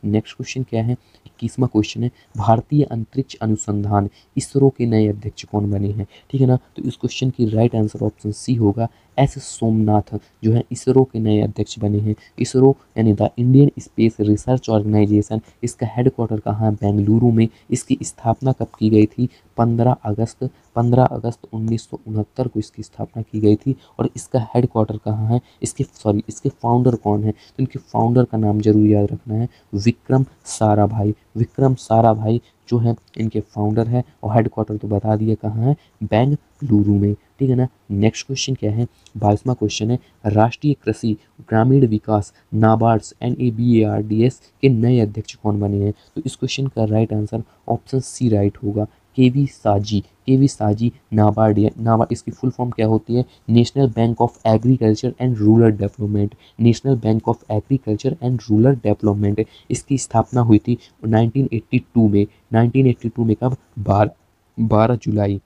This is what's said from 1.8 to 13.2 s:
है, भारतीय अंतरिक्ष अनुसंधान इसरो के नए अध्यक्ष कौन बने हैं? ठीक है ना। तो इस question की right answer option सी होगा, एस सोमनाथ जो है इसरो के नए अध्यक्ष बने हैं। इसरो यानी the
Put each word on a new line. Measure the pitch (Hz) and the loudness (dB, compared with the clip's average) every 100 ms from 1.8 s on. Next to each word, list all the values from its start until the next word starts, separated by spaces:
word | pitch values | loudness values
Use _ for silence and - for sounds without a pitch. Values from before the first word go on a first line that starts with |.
| 107 113 | -2 -4
है, | 120 _ _ 110 | -6 _ _ -6
भारतीय | 104 113 - 147 | -2 -2 -2 -2
अंतरिक्ष | 139 117 110 135 135 - | -2 -4 -8 -8 -10 -8
अनुसंधान | 110 107 - 104 101 104 101 _ _ - | -6 -4 -4 -6 -2 -2 -2 _ _ -10
इसरो | - 139 135 | -6 0 0
के | - 120 | 0 0
नए | 110 107 | 2 0
अध्यक्ष | 104 107 - - | -2 -8 -14 -6
कौन | 107 104 | -4 -2
बने | 101 101 | -4 -4
हैं? | 107 101 - _ | -6 -10 -14 _
ठीक | 135 | 0
है | 131 | 2
ना। | 127 | 2
तो | _ - | _ -10
इस | - - | -10 -6
question | 123 - 131 | -8 -4 -6
की | - 117 | -2 -2
right | 110 117 117 | 2 2 2
answer | 107 - 107 | -4 -2 -6
option | - 107 | -6 -10
सी | 104 - 123 | -10 -4 0
होगा, | 107 101 113 _ _ - | 0 0 -4 _ _ -2
एस | 135 - | -2 -2
सोमनाथ | - - 113 110 107 107 - 104 _ _ | -18 -6 -2 0 2 0 -2 -12 _ _
जो | 110 | -2
है | 117 - | 0 -2
इसरो | 123 - 131 | -6 2 2
के | 131 113 | 2 -2
नए | 107 107 | 0 0
अध्यक्ष | 107 104 104 - | 0 -4 -8 -4
बने | 104 104 | -2 -2
हैं। | 107 107 _ - | -2 -6 _ -8
इसरो | 123 131 131 135 _ - | -4 4 4 2 _ 0
यानी | 113 | 2
the | 104 | 2